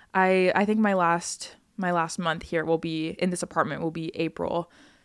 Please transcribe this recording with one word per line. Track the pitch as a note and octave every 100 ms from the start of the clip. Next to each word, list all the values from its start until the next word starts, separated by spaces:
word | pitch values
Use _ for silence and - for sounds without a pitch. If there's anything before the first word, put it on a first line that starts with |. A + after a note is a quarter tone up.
| -
I, | F#3+ F#3 F#3 F#3
I | F#3
think | G3+ G#3+
my | G#3+
last, | F#3+ E3+ E3+ - - - - _ -
my | F3+
last | F3 E3 -
month | F3 D#3+
here | - E3 D#3
will | E3
be, | E3 D#3+ D#3+ -
in | F#3
this | F3+
apartment, | F3+ - D3 D3
will | E3
be | E3 D#3+
April. | - E3 - - E3+ E3+ - - _